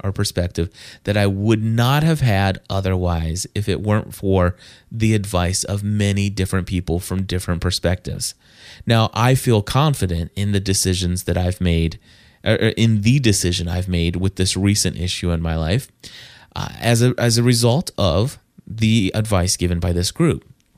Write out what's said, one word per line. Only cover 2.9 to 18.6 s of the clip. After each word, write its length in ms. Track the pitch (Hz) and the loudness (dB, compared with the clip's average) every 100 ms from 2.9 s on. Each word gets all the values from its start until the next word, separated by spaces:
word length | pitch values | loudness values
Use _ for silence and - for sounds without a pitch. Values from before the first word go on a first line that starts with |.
| 92 90 85 82 82 - | 0 0 0 -2 -4 -6
if 160 | - 107 | -6 -4
it 120 | 87 | -2
weren't 340 | 104 104 - - | 0 -2 -2 -6
for 400 | 95 95 87 - - - _ | 0 2 2 0 -10 -20 _
the 220 | 117 110 | -2 0
advice 500 | 110 98 92 87 92 | 0 0 0 0 -2
of 200 | - 101 | -4 -4
many 480 | 101 104 101 98 101 | -2 0 0 0 0
different 340 | 98 92 98 87 | -2 -2 -2 -2
people 340 | 92 87 85 | -4 -2 -4
from 280 | - 92 92 | -2 -4 -4
different 340 | 90 - 85 | -4 -4 -2
perspectives. 720 | 90 - 85 87 - - - - _ - - - - | -2 -2 -2 -2 -4 -8 -8 -10 _ -20 -20 -10 0
Now, 240 | 113 110 | 2 2
I 220 | - 120 131 | 2 2 2
feel 260 | - 113 | 4 2
confident 680 | 101 131 151 135 92 85 85 - | 2 2 2 2 -2 -2 -4 -4
in 180 | 101 | -2
the 60 | 101 | 0
decisions 640 | 98 95 95 92 90 90 - | 0 0 0 0 0 -2 -2
that 120 | 87 | 0
I've 240 | 90 90 | 0 0
made, 380 | 90 82 82 - - - - _ | 0 2 0 -4 -14 -20 -20 _
or, 120 | - 110 | -2 0
or 180 | 113 - | 0 2
in 260 | 113 110 | 2 2
the 180 | 101 139 | 4 4
decision 480 | 120 98 90 87 85 | 4 2 0 -2 -2
I've 220 | 90 90 | -4 -2
made 260 | 90 85 85 | 0 0 0
with 220 | 95 - | -2 -2
this 200 | 95 - | -2 0
recent 400 | 101 104 92 - | 2 2 0 -2
issue 320 | 87 - 87 | -4 -4 -2
in 100 | 85 | -2
my 160 | 82 82 | -2 -2
life, 360 | 78 107 - _ - - - - - - | 0 -2 -4 _ -20 -20 -20 -20 -16 -10
uh, 140 | - - | -10 -4
as 240 | 107 117 | 0 2
a, 100 | 123 - | 2 2
as 180 | 120 113 | 0 2
a 60 | |
result 480 | 120 120 117 127 180 - | 2 4 2 2 -2 -2
of 440 | 98 80 123 - _ - | 0 2 0 -4 _ -20